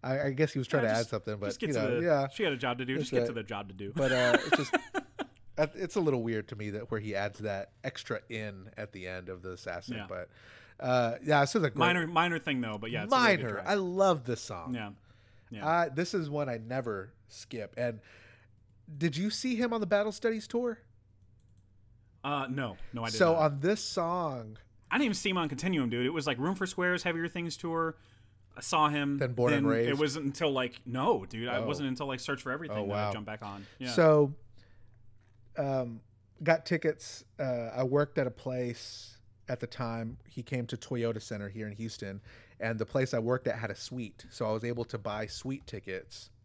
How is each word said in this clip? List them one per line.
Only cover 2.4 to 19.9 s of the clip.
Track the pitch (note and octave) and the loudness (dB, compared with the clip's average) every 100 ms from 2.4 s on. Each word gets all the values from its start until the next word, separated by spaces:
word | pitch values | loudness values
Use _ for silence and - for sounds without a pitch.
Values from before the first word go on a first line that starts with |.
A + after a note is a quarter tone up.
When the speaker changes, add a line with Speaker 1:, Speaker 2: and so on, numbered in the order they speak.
Speaker 2:
had | F#3+ | 0
a | C3+ | 2
job | B2+ B2 | 0 0
to | B2+ | -2
do. | C3+ | -2
Speaker 1:
That's | |
Speaker 2:
Just | C#3 | 2
get | B2+ | 2
Speaker 1:
right. | A#2+ | 2
Speaker 2:
to | |
the | A#2 | -2
job | G2+ G#2 G2+ | -4 -6 -8
to | F#2+ | -8
do. | G2+ B2+ | -6 0
Speaker 1:
But, | C3+ | 4
uh, | B2+ B2 - | 6 6 4
it's | - - | 4 2
just, | C#3+ D#4+ | 2 -2
Speaker 2:
<laughs> | - F#4+ - - - - - - | -2 -6 -6 -10 -10 -10 -12 0
Speaker 1:
uh, | D3+ - | 0 0
it's | F#3 G#3+ | -4 0
a | |
little | D#3+ C3 | 2 2
weird | A#2 A2 G2+ | 0 -2 -4
to | G#2 | -8
me | G#2+ | -6
that | G#2 G2 | -6 -4
where | A2 | -4
he | G#2 G2 | -2 -2
adds | G2+ G2+ | -2 -4
that | G#2 G2 G2 _ | -4 -4 -6 _
extra | C3+ - - G#2+ - | -10 -8 -6 -6 -4
in | A2+ G#2+ G2 F#2+ G2 | -6 -6 -10 -14 -10
at | G#2+ | -10
the | F#2+ F#2 | -8 -8
end | F#2 F2+ | -8 -10
of | F#2 | -10
the | F#2 | -10
assassin, | F2+ - F2 F#2 A#2 | -10 -8 -8 -8 -10
Speaker 2:
Yeah. | G2 | -8
Speaker 1:
but, | F2+ F2 - - - - - | -10 -10 -16 -20 -20 -20 -6
uh, | C3 B2+ A#2 A#2+ | 2 4 4 0
yeah, | - D3 | 4 6
this | C#3 A#3 | 6 4
is | |
a | D#3 | 2
great | A2 | 4
Speaker 2:
Minor, | E3+ F3 E3 | 4 4 2
minor | E3+ F3 E3+ | 4 4 2
thing | D#3+ C3+ | -2 -2
though, | A#2 G#2+ | -2 -4
but | A2+ | -4
yeah, | A#2 | -4
it's | G#2+ | 2
a | C4 | 6
really | A#3 F3+ | 6 4
good | |
Speaker 1:
Minor. | B2 G2+ | 2 -4
Speaker 2:
track. | - | 0
Speaker 1:
I | G3+ | 0
love | F#3 F3+ F#3+ D#3+ | 2 4 6 4
this | A#2+ A#2 | 0 -4
song. | - F#2 E2 | -4 -8 -6
Speaker 2:
Yeah. | A#2+ G#2 G2 - - _ - - | -6 -6 -10 -20 -20 _ -20 -14
Yeah. | A2+ D3+ | -4 2
Speaker 1:
Uh, | E3+ E3+ | 2 2
this | C3+ F3 G3 | 0 -2 -2
is | D3+ | -2
one | D3 C#3 | -2 -2
I | A#2 | -4
never | A2+ B2+ A#2+ G2+ G2 - - | -4 -4 -2 -4 -6 -14 -20
skip. | - - A#2+ G2+ - | -20 -12 -8 -8 -4
And | B2 A2 - - - - - - _ - - D3 | -4 -4 -12 -20 -20 -20 -20 -20 _ -20 -16 -2
did | E3 C#3 | 0 0
you | G#3 | -2
see | - B3+ A#3 | -2 -2 0
him | A#3+ | 0
on | A3+ | 0
the | |
Battle | F#3+ | 2